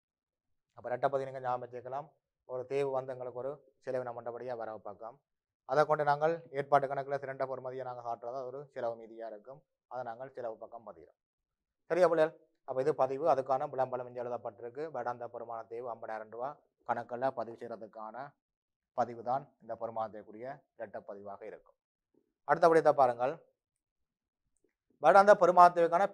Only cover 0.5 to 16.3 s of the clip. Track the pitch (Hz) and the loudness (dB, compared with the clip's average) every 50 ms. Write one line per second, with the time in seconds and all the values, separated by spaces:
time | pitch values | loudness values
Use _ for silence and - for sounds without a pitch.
0.5 | _ _ _ _ _ 123 107 120 123 123 135 139 139 135 135 135 131 135 131 123 | _ _ _ _ _ -12 -8 -6 -4 -2 -2 -2 -2 -2 -4 -4 -8 -8 -4 -4
1.5 | 123 123 123 120 120 123 117 127 131 143 147 151 _ _ _ _ _ _ _ - | -4 -4 -6 -10 -14 -14 -12 -10 -10 -10 -10 -12 _ _ _ _ _ _ _ -10
2.5 | 127 127 123 123 135 139 143 139 131 131 131 131 127 123 123 123 117 123 123 135 | -10 -8 -8 -4 -2 -2 -2 -2 -2 -4 -4 -6 -10 -10 -10 -12 -10 -8 -8 -10
3.5 | 147 151 _ _ _ _ - 135 127 127 127 123 117 120 117 120 117 120 120 127 | -10 -10 _ _ _ _ -10 -6 -6 -6 -6 -6 -10 -10 -10 -10 -10 -10 -8 -8
4.5 | 123 113 113 110 110 104 95 104 101 92 110 113 131 143 _ _ _ _ _ _ | -8 -8 -8 -10 -10 -12 -12 -14 -16 -14 -16 -18 -18 -18 _ _ _ _ _ _
5.5 | _ _ _ - 131 147 151 143 156 156 147 143 143 147 151 160 165 165 165 - | _ _ _ -2 2 2 4 4 2 0 2 0 0 2 2 0 0 -2 -8 -10
6.5 | 135 139 139 139 147 139 139 131 143 143 135 139 143 135 143 131 135 131 135 131 | -8 -6 -2 4 4 4 4 2 -6 -6 -6 -4 -6 -6 -6 -8 -6 -6 -6 -6
7.5 | 131 123 123 131 127 131 127 127 123 123 120 120 117 110 117 120 123 135 131 127 | -6 -8 -10 -10 -10 -8 -10 -10 -10 -10 -8 -8 -8 -8 -8 -10 -10 -10 -10 -10
8.5 | 127 139 147 143 - 131 123 117 117 113 113 107 113 113 113 113 107 107 104 120 | -12 -12 -14 -14 -10 -6 -4 -4 -6 -6 -12 -18 -14 -12 -12 -12 -12 -14 -16 -18
9.5 | 135 151 _ _ _ _ _ - 120 123 123 120 113 117 131 139 131 131 120 113 | -20 -20 _ _ _ _ _ -14 -10 -10 -8 -10 -10 -12 -12 -14 -12 -10 -8 -8
10.5 | 113 107 113 104 - 117 117 107 92 82 76 - _ _ _ _ _ _ _ _ | -10 -10 -14 -16 -16 -18 -16 -16 -18 -18 -20 -20 _ _ _ _ _ _ _ _
11.5 | _ _ _ _ _ _ _ - 165 170 180 165 170 160 156 160 165 - _ _ | _ _ _ _ _ _ _ -4 2 4 4 4 6 4 2 2 0 -6 _ _
12.5 | _ _ - - 131 131 131 151 147 139 139 127 135 135 151 170 143 131 131 135 | _ _ -12 -8 -4 -2 0 0 2 2 0 0 0 0 2 2 2 2 2 -2
13.5 | 135 131 147 147 131 131 131 123 123 123 127 123 123 123 120 120 123 117 104 120 | -2 -2 -2 -4 -2 -2 -2 -2 -2 -6 -8 -8 -8 -8 -8 -6 -6 -8 -8 -10
14.5 | 107 104 117 120 117 139 151 165 147 127 120 120 123 120 120 117 117 117 117 113 | -12 -12 -14 -14 -10 -10 -10 -10 -8 -6 -6 -6 -6 -6 -8 -12 -12 -12 -12 -10
15.5 | 117 113 113 113 113 117 127 123 113 113 113 110 110 110 110 107 | -10 -12 -12 -12 -12 -10 -8 -10 -10 -10 -10 -10 -10 -10 -10 -12